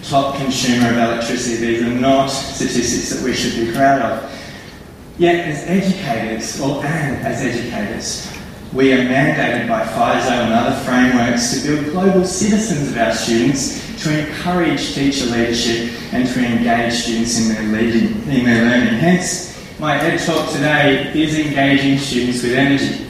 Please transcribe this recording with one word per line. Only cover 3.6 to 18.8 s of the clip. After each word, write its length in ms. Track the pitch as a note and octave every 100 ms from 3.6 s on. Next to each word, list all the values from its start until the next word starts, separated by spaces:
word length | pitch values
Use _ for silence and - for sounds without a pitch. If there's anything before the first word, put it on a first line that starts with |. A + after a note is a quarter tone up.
| A2+
be 60 |
proud 280 | C3+ C3+ C#3
of. 300 | A2 A2+ - - - - - - - - - -
Yet 300 | F3 E3+ E3
as 160 | D3 D#3
educators, 920 | F#3+ F#3 F#3 C#3+ A#2 A2 A2+ - -
or, 240 | C#3+ D3 D3
and 400 | D#3+ C#3+ A#2+ C3+
as 160 | A#2+
educators, 920 | C3 A2 A#2 A2 G#2 A2+ - - - - - - -
we 200 | B2+ C3+
are 120 | B2+ B2
mandated 600 | C3+ D3+ - - - A#3
by 160 | A3+ A3
fison 460 | - A#3+ - -
and 200 | A#3+ A3
other 220 | A3+ - - -
frameworks 680 | B2 B2+ B2 A#2+ A#2+ - B2+
to 40 | D3
build 240 | D3 C#3+
global 340 | F3+ F#3+ F#3 F3+
citizens 640 | - G#3 G#3 - D3+ C3
of 60 | B2
our 140 | A2+
students, 680 | A2+ - A#2 C3 C#3 - - - -
to 260 | D#3+ D3+ D3+
encourage 640 | - F3 F3+ E3 C#3 -
teacher 320 | - C#3 C3+ A#2+
leadership 680 | A#2 A2+ A#2 A#2+ A#2 A#2 - -
and 140 | B2+ B2+
to 160 | B2+ A#2+
engage 480 | A2+ A#2 A#2 A#2
students 440 | A#2 A#2+ A2+ A2+ A2+
in 140 | A2
their 280 | G#2+ G#2+ A2
leading, 400 | A#2 A2+ G#2 - -
in 140 | B2+ B2
their 180 | A#2
learning. 360 | A#2 B2